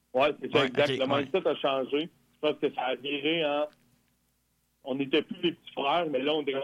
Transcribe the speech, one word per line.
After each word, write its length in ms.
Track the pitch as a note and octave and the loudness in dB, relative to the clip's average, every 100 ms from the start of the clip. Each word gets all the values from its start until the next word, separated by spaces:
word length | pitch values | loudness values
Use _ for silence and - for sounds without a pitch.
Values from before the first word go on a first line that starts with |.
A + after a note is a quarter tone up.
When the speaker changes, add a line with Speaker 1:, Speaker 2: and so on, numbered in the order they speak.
| _ | _
Speaker 1:
Ouais, 200 | B2+ D3 - | 2 2 2
c'est 120 | C3+ | 0
ça, 60 | D3 | 2
Speaker 2:
Ouais, 60 | C3+ | 2
Speaker 1:
exact. 240 | B2 C#3+ | 2 2
Speaker 2:
ok, 60 | B2+ | 2
Speaker 1:
Le 140 | C3 | 2
Speaker 2:
ouais. 100 | C#3 | 0
Speaker 1:
mindset 260 | C3+ F#3+ F3 | 0 0 0
a 60 | C#3+ | 0
changé. 540 | C#3+ C3+ B2 C#3+ E3+ _ _ | 0 0 0 -2 -4 _ _
Je 40 | - | -4
pense 180 | D3+ C#3 | -4 0
que 140 | D3 | -2
ça 80 | - | -2
a 120 | B2+ | -4
viré 500 | B2 C#3 C#3+ D3 E3 | -4 -6 -4 0 0
en, 220 | D3 D3 D3+ _ _ _ _ _ _ _ _ _ _ _ | 0 0 -4 _ _ _ _ _ _ _ _ _ _ _
on 100 | C#3 | -6
n'était 280 | C3+ C3+ D#3 | -4 2 2
plus 180 | - - | 0 -2
les 100 | E3+ | -2
petits 200 | - - | -4 -10
frères, 340 | - C3+ E3 E3 | -4 0 0 0
mais 100 | C3 | 0
là, 140 | C#3+ | 0
on 80 | D#3 | 0
était 100 | C#3+ | 0
comme, « 100 | C3+ | -2